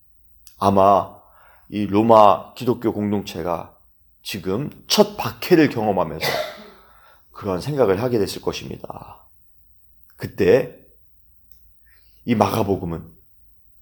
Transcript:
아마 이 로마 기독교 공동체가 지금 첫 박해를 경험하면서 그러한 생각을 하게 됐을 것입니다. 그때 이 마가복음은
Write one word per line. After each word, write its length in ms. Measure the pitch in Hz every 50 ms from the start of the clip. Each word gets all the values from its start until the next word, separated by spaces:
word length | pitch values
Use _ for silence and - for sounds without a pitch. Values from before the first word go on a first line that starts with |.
| _ _ _ _ _ _ _ _ _ - _ -
아마 600 | 95 101 101 98 95 101 101 92 85 - - - _ _ _ _ _ _ _ _ _ -
이 160 | - 104 104
로마 680 | 92 95 104 110 117 113 110 107 101 87 - - - -
기독교 400 | - 123 120 117 117 - 113 95
공동체가 800 | 104 104 104 104 101 92 - - 87 82 87 85 85 - - _ _ _ _ _ _ _ _ _ _
지금 480 | - - - - 160 185 190 214 147 151 - - - -
첫 300 | - - 208 - - -
박해를 520 | - 117 - - - - 185 160 151 135
경험하면서 560 | - 120 107 107 98 92 87 80 76 80 - - - - - - - - - - - _ _ _ _ _ _ _ _ _ _ _
그러한 300 | _ - - 101 92 87
생각을 400 | 87 131 151 135 123 98 92 92
하게 160 | 120 127 120 110
됐을 240 | 98 - - -
것입니다. 840 | - - 78 - - - - - - - - - - - - - _ _ _ _ _ _ _ _ _ _ _ _ _ _ _ _ _ _ _
그때 640 | - - 98 - - 101 90 104 135 156 - - - _ _ _ _ _ _ _ _ _ _ _ _ _ _ _ _ _ _ _ _ _ _ _ _ _ _ _ _ -
이 80 | 117 120
마가복음은 720 | 104 104 98 104 110 107 98 95 90 92 85 82 82 - - - _ _ _ _ _ _ _ _ _ _ _ _ _